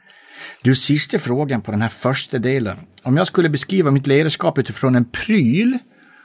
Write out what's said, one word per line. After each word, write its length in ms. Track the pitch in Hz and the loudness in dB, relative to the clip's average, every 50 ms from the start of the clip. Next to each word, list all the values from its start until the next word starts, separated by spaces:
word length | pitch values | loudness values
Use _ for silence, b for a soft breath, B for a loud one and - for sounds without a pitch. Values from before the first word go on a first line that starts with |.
| B B B B B B B B B B B B B | B B B B B B B B B B B B B
Du, 120 | 123 135 | 2 2
sista 440 | 131 - - 143 151 - - - 190 | 2 2 0 0 0 0 0 -2 -4
frågan 420 | - 123 123 131 151 139 131 110 | -2 0 -2 -2 -2 -2 -4 -6
på 100 | 98 - | -4 -4
den 100 | 107 104 | -2 -2
här 80 | 113 113 | -2 -2
första 500 | - - - 123 135 135 - - - 127 | -4 -4 -2 -2 -2 -2 -4 -6 -6 -2
delen. 380 | 110 127 135 135 117 98 90 - - - _ _ - | -2 0 0 0 -2 -4 -6 -10 -14 -20 _ _ -2
Om 140 | 127 131 156 | 0 2 2
jag 100 | 185 - | 2 0
skulle 220 | - - 175 165 | 2 2 2 2
beskriva 420 | 147 139 - - 190 190 165 143 | 2 -2 -4 -2 0 0 2 2
mitt 160 | 139 139 135 139 | 2 2 2 2
ledarskap 500 | 135 143 160 156 151 - - 165 - 139 | 2 2 2 2 -2 -2 -2 -2 0 0
utifrån 380 | 123 - 104 - - 131 127 | -4 -4 -4 -2 0 2 2
en 100 | 123 120 | 2 2
pryl, 720 | - - - - - 220 208 143 113 123 180 226 247 262 240 - b b b b b b b b | 0 -4 -10 -4 0 2 2 4 2 2 2 2 0 0 -2 -6 b b b b b b b b